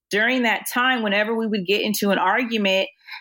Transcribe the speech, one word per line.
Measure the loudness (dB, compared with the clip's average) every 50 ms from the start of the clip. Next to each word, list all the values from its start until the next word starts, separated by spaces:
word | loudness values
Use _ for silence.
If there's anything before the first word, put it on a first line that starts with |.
| _ _
during | 0 0 2 2 2 2
that | 2 0 0 -2 -4 -4
time, | -2 0 2 2 0 0
whenever | 0 0 0 0 0 0 0
we | -2 -2
would | -2 -2 -2 0
get | 0 0 0
into | 0 -2 -2 0 0 0
an | 2 2
argument, | 2 2 2 0 0 -2 -2 0 0 2 2 2 0 -2 -8 _ _ -18 -18 -16